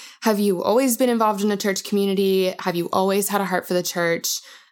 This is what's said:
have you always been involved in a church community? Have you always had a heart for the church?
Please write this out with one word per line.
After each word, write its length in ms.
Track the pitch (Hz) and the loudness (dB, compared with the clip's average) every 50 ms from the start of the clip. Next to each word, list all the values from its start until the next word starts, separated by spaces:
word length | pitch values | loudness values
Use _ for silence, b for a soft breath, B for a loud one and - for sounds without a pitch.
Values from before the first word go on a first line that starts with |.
| B B B B - | B B B B -2
have 160 | 226 208 202 | 0 0 2
you 240 | 208 202 185 - - | 2 2 2 2 0
always 340 | - 202 254 269 254 233 | 2 2 4 4 2 2
been 120 | 214 262 247 | 2 2 2
involved 340 | 233 226 220 214 208 196 202 | 2 2 2 0 0 0 0
in 80 | 214 | 0
a 60 | 208 | 0
church 260 | 196 214 202 185 - - | 0 0 -2 -2 -4 -4
community? 720 | - 208 202 202 196 190 190 196 190 190 190 185 185 - - | -2 0 0 0 0 0 2 2 2 2 2 2 0 -2 -4
Have 160 | - 185 170 | -4 -4 -2
you 140 | 175 165 - | -2 -2 -2
always 360 | - 190 190 196 196 202 196 - | 0 0 2 2 2 0 0 0
had 120 | 202 202 | -2 -2
a 40 | 196 | -2
heart 220 | 185 185 180 - | 0 -2 -4 -2
for 80 | - 180 | -2 -2
the 80 | 180 175 | -2 -2
church? 560 | - - 180 175 170 165 - - - - - B B B B B B | -2 -2 -2 0 0 0 -2 -4 -4 -6 -6 B B B B B B